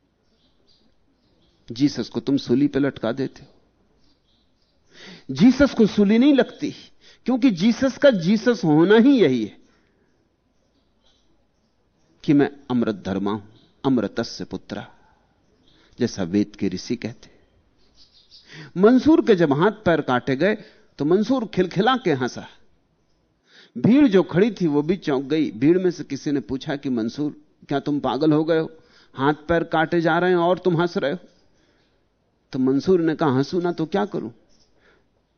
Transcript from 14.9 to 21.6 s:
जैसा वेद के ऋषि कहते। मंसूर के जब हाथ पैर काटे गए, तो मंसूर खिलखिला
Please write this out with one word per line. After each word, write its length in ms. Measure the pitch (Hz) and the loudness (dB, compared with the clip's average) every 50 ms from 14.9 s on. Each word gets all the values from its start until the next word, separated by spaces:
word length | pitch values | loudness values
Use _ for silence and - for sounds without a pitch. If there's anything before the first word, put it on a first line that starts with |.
| _ _ _ _ _ _ _ _ _ _ _ _ _ _ _ _ _ _ _ _ _ - | _ _ _ _ _ _ _ _ _ _ _ _ _ _ _ _ _ _ _ _ _ -6
जैसा 220 | 123 110 - - | -6 -6 -4 -6
वेद 340 | 92 82 92 101 101 - - | -6 -2 -2 -2 -2 -2 -6
के 120 | - 104 95 | -8 -6 -6
ऋषि 280 | 92 90 - - 120 | -6 -8 -8 -8 -8
कहते। 340 | - - 110 120 - - - _ _ _ _ _ _ _ _ _ _ _ _ _ _ - _ _ _ _ _ - - _ - - 156 156 143 - | -8 -8 -12 -14 -16 -20 -20 _ _ _ _ _ _ _ _ _ _ _ _ _ _ -20 _ _ _ _ _ -20 -20 _ -20 -20 -20 -20 -10 -2
मंसूर 500 | 170 196 220 254 254 - 285 320 320 226 | 2 4 4 4 4 4 4 4 4 4
के 80 | 226 214 | 2 2
जब 180 | 170 170 147 | 4 2 2
हाथ 180 | 135 143 175 220 | 2 2 0 0
पैर 300 | 208 - - 180 165 151 | -2 -2 -2 0 0 0
काटे 360 | - - 127 123 - - 135 | 0 -2 -4 -2 -2 -4 -2
गए, 180 | 135 165 202 214 214 - - _ _ _ _ _ - | 0 0 -2 -2 -4 -8 -16 _ _ _ _ _ -6
तो 60 | 139 | 0
मंसूर 420 | 151 180 208 214 - 269 262 226 | 0 2 2 2 0 -2 -2 -4
खिलखिला 500 | - - 175 | -4 -4 -4